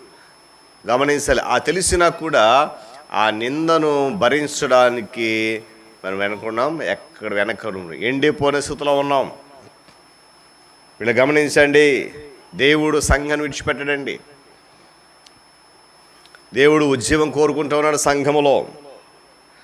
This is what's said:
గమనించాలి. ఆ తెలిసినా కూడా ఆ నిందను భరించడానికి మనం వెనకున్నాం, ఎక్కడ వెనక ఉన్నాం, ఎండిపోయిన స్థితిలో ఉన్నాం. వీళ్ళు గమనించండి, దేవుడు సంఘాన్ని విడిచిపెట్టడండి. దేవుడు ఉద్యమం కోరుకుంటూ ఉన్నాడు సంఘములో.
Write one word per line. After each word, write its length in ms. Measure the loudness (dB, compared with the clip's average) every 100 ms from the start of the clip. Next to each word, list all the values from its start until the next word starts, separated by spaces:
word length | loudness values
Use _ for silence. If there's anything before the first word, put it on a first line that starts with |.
| -20 -20 -20 _ _ _ _ _ -2
గమనించాలి. 540 | 0 0 0 0 0
ఆ 180 | 0 -2
తెలిసినా 500 | 0 -2 -2 2 2
కూడా 640 | 0 0 4 6 4 2 -6 -20 -20 -8
ఆ 180 | -2 0
నిందను 800 | 0 -4 -2 0 2 2 0 -2
భరించడానికి 1500 | 0 0 0 -2 -6 2 4 4 0 -8 -6 -2 -2 -2 -4 -10 -20 -20 _
మనం 140 | -10 -4
వెనకున్నాం, 640 | -4 -6 -6 -4 -4 -4
ఎక్కడ 520 | -4 -6 -8 -14 -6
వెనక 320 | -2 -2 -4 -8
ఉన్నాం, 260 | -10 -12
ఎండిపోయిన 680 | -6 -4 0 0 0 -2 -2
స్థితిలో 380 | -4 -6 -2 0
ఉన్నాం. 340 | 0 -2 -2 -8 -20 -20 -20 _ _ _ _ _ _ _ _ _ _ _ _ -4
వీళ్ళు 200 | 0 2
గమనించండి, 920 | 4 2 2 4 4 6 4 2 -4 -12 -20 -20 -16
దేవుడు 460 | 0 2 2 2 0
సంఘాన్ని 420 | 0 0 0 -4
విడిచిపెట్టడండి. 800 | -4 -6 -6 -4 -4 -4 -6 -10 -16 -20 _ _ _ _ _ _ _ _ _ _ _ _ _ _ _ _ _ _ _ -20 _
దేవుడు 300 | 2 4 4
ఉద్యమం 460 | 2 0 0 0 0
కోరుకుంటూ 460 | 0 0 0 -2 0
ఉన్నాడు 200 | 0 0
సంఘములో. 720 | 0 0 2 2 2 2 -2 -12 -20 -20 -20 _ _ _ _ _